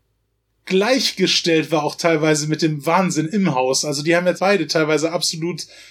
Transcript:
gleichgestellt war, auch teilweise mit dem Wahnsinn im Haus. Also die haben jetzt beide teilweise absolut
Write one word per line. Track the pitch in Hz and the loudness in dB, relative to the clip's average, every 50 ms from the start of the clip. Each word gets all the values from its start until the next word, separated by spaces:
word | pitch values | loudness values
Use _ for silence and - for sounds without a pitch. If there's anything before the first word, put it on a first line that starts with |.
| _ _ _ _ _ _ _ _ _ _ _ _ _ | _ _ _ _ _ _ _ _ _ _ _ _ _
gleichgestellt | - 190 190 202 233 262 254 - - - - 185 170 - - - 175 165 160 151 135 | 0 2 2 2 2 2 0 0 -2 0 0 0 2 2 0 2 2 2 2 2 0
war, | 160 151 151 | -2 -2 -2
auch | 147 - | -2 -4
teilweise | - - 170 165 156 156 156 156 147 151 151 | 0 0 2 2 2 2 2 2 0 0 -2
mit | 156 147 | -2 0
dem | 170 156 156 147 139 | 0 -2 -2 -2 -2
Wahnsinn | 165 165 185 190 180 - 156 156 160 | 0 2 2 2 0 0 -2 -2 -2
im | 220 208 190 165 135 | 0 0 0 0 0
Haus. | 127 127 127 135 - - | 0 0 0 0 0 -2
Also | 151 143 139 | -4 -6 -4
die | 147 165 165 | 0 0 2
haben | 175 180 | 2 2
jetzt | 180 175 - | 0 0 0
beide | 180 196 202 190 156 | 0 2 2 0 0
teilweise | 151 - 160 156 151 156 147 156 160 | 0 0 0 2 2 2 0 0 -2
absolut | 170 175 - - - 160 160 175 175 151 - - - - - - | -2 -2 -4 -4 -4 -4 -6 -6 -6 -8 -12 -16 -18 -20 -20 -20